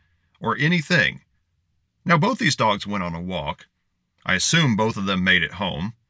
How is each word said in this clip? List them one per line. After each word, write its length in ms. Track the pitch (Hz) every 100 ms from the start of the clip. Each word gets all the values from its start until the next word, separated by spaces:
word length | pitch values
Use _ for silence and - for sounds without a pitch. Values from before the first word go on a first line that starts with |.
| _ _ _ -
or 160 | 110 107
anything. 640 | 147 175 147 175 78 - _ _ _ _ _ _ _ _
Now, 140 | - 151
both 200 | 202 262
these 180 | 190 131
dogs 300 | 113 101 101
went 180 | 104
on 100 | 87
a 80 | 82
walk. 460 | 90 92 73 - - _ _ _ _ _ -
I 80 |
assume 420 | 92 - 165 147 104
both 220 | 110 107
of 80 | 98
them 180 | 92
made 180 | 92 90
it 120 | 82
home, 400 | - 95 76 98 -